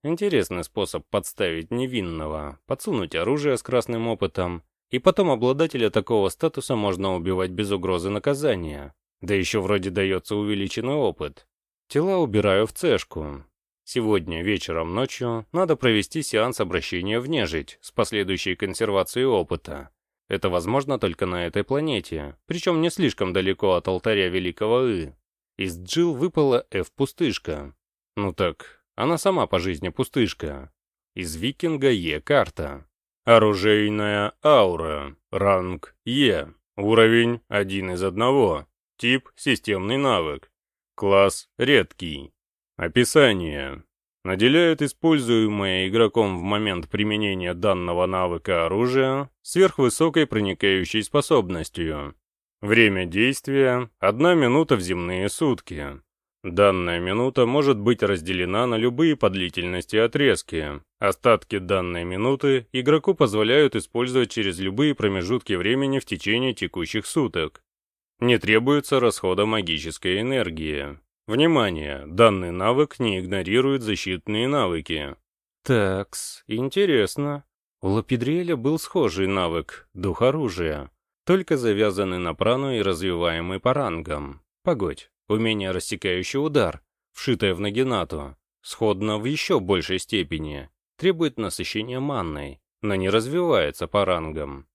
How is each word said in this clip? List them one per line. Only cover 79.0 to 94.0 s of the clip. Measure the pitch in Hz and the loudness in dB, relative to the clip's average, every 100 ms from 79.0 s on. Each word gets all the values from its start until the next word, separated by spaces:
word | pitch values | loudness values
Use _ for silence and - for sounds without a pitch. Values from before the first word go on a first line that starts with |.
| 120 87 95 | 0 0 0
навык — | 98 87 82 80 - _ | 0 0 -2 -6 -14 _
дух | 92 92 82 | -6 -4 2
оружия, | 123 151 127 90 82 73 69 _ _ _ | 2 2 -4 -2 -4 -4 -10 _ _ _
только | - 190 180 143 | 0 0 2 0
завязанный | 120 101 107 95 95 90 | 2 2 2 2 -2 -2
на | 87 | -4
прану | 80 101 127 139 | -2 0 0 -2
и | 120 | -2
развиваемый | 98 82 92 87 85 82 87 95 | -2 -2 -2 0 -2 -2 -6 -2
по | 123 | -2
рангам. | 135 123 82 78 73 71 71 _ _ | 0 -2 -6 -6 -8 -8 -14 _ _
Погодь, | - 139 90 67 - _ _ | -4 -2 -2 -6 -16 _ _
умение | 107 113 107 95 | -2 0 -2 -2
рассекающий | 90 - 101 98 90 92 135 | -4 -6 -6 -2 -2 -4 -4
удар, | 151 143 92 69 _ _ _ | 0 0 0 -4 _ _ _
вшитое | - - - 101 | -8 -2 0 0
в | 87 | 0
Нагинату, | 104 110 131 110 82 78 71 67 _ _ | -2 -2 0 0 -2 -6 -10 -16 _ _
сходно | - - 110 95 107 107 | -18 -2 0 0 0 -2
в | |
ещё | 117 147 - 160 | -2 -4 0 0
большей | 92 95 80 92 | 2 0 0 -6
степени, | - 104 80 80 76 71 69 _ _ _ | -2 -4 -2 -6 -6 -10 -14 _ _ _
требует | 175 170 160 120 | -2 0 -2 -2
насыщения | 104 - 90 107 113 127 | -6 -6 -6 -6 -6 -6
манной, | 139 131 87 73 73 67 _ _ | -4 -4 -4 -6 -10 -14 _ _
но | 104 | -4
не | 98 95 | 0 2
развивается | 110 117 160 175 117 76 - 82 | 0 0 -2 2 2 0 -4 -2
по | 104 | 0